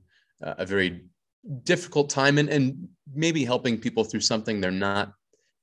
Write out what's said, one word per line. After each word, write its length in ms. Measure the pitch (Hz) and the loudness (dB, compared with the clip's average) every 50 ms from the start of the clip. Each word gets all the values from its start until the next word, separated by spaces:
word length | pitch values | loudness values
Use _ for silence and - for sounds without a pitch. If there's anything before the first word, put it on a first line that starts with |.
| - _ _ _ _ _ _ _ - | -18 _ _ _ _ _ _ _ -12
uh, 100 | - - - | -10 -8 -8
a 80 | 92 92 | -6 -2
very 380 | 98 98 92 90 85 87 - - _ _ _ _ _ _ - 214 143 123 - | 0 0 0 0 -2 -6 -14 -20 _ _ _ _ _ _ -14 -12 -12 -6 -2
difficult 480 | - 175 170 - - - 147 143 139 | 0 0 0 -2 -2 0 0 0 0
time 260 | - 143 135 143 143 147 | 2 2 4 6 6 6
and, 120 | 147 143 | 4 4
and 380 | 143 147 131 127 131 139 175 - - _ _ - | 2 2 2 2 0 -4 -10 -16 -18 _ _ -12
maybe 320 | 131 143 160 165 160 160 131 | -6 -2 0 0 0 0 0
helping 360 | 117 123 123 123 127 117 107 | 0 0 0 0 0 -2 -2
people 240 | - 120 - 117 107 | -2 -2 0 0 0
through 180 | 107 - 107 | 0 0 -2
something 400 | - - 117 107 107 - 110 101 | 0 0 0 -2 -2 -2 -2 0
they're 80 | 95 90 | 0 0
not 440 | 92 95 101 98 98 101 101 98 - _ _ _ _ _ _ _ _ _ | 0 0 0 0 2 0 -2 -2 -6 _ _ _ _ _ _ _ _ _